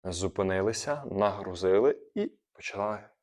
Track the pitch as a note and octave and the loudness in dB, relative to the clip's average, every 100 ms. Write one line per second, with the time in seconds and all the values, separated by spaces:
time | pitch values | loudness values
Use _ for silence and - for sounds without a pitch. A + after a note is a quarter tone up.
0 | F#2 F2 F#2+ - F#2+ F#2 G2+ A2 - C#3+ | -8 -4 -4 0 0 2 0 -2 -4 -6
1 | C#3 G2 G#2 G2+ F#2+ F2+ F#2 G2 C3+ - | -4 0 0 0 -8 0 4 6 4 0
2 | - - G#3 _ _ _ - G2+ G#2 G#2 | -8 -6 -6 _ _ _ -10 -4 -4 -4
3 | - _ | -12 _